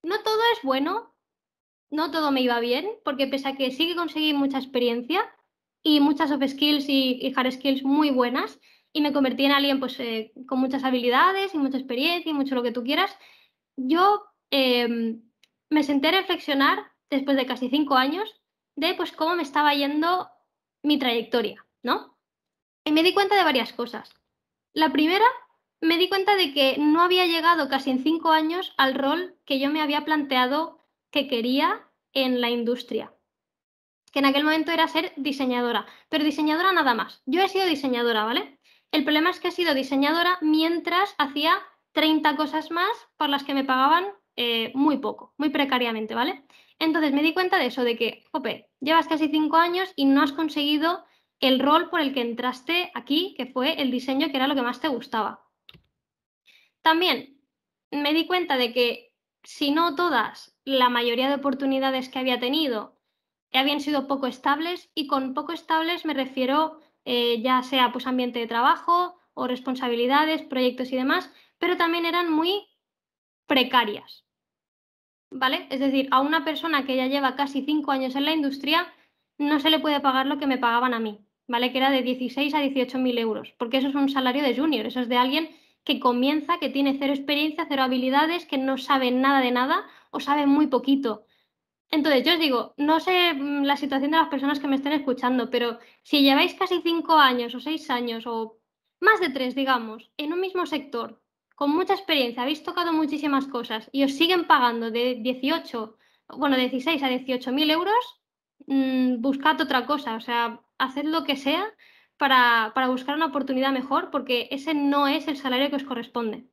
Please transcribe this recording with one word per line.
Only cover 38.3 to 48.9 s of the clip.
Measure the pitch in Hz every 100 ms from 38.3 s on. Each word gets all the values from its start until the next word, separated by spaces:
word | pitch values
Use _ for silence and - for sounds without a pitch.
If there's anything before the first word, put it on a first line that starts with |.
| 285 415 _ _ _ _
El | 311
problema | 269 302 330
es | 359
que | 359
he |
sido | 349 339 269
diseñadora | 269 277 285 330 349 359
mientras | 311 311 320 339 - 349 403 -
hacía | 285 285 302 370 - _ _
treinta | - 311 311 302 285
cosas | 302 311 311
más | 330 381 480 - _
por | 302
las | 277
que | 277
me | 277
pagaban, | 277 262 269 330 392 403 _ -
eh, | 240 226 226
muy | 262 285 269
poco, | 220 - - _
muy | 294
precariamente, | 285 269 254 240 220 220 226
¿vale? | 269 381 _ _ _ _
Entonces | 320 320 311
me | 277
di | 311
cuenta | 320 370 381
de | 254
eso, | 254
de | 240 233
que, | 226 - _
jope, | 311 269 - _ _
llevas | 262